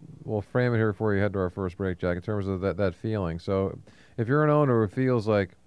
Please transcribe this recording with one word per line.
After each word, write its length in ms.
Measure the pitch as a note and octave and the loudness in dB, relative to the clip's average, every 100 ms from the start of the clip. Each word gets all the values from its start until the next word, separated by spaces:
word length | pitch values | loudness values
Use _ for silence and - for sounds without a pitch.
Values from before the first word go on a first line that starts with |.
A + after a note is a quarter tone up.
| - - - | -18 -16 -6
we'll 160 | G#2+ | -4
frame 320 | - B2+ B2 | -2 0 2
it 40 | A2+ | 2
here 140 | A2 | 2
before 240 | G2+ A2 G2 | 0 0 2
you 60 | |
head 120 | G2+ | 0
to 60 | G2 | 0
our 100 | F2+ | -2
first 280 | G2+ F#2 F2+ | -2 -6 -2
break, 200 | F#2+ F2 | -4 -2
Jack, 200 | F2+ F2 | -2 -2
in 40 | |
terms 260 | A2 G#2 F#2+ | -4 -4 -2
of 120 | F#2+ | -2
that, 140 | F#2+ E2+ | -2 0
that 160 | G2 | -2
feeling. 460 | - A2+ G#2+ F2 E2+ | -2 -4 -2 -2 -4
So 400 | - F#2+ F#2+ - - - - - | -2 0 -2 -4 -16 -20 -14 -6
if 100 | A2+ | 0
you're 160 | D3 | 2
an 60 | D3+ | 4
owner 360 | D3 C#3+ A#2 G#2 | 4 4 2 2
who 80 | |
feels 340 | C3 C3 B2 G#2 | 0 0 2 2
like 240 | G#2 F#2 - | 2 0 -6